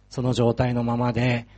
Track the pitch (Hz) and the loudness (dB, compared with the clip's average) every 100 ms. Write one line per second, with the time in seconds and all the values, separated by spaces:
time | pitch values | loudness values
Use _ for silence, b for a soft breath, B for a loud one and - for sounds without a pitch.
0 | _ - 123 120 117 117 123 120 117 120 | _ -4 -2 2 2 2 0 0 -2 0
1 | 123 117 123 120 120 | 0 0 0 -2 -6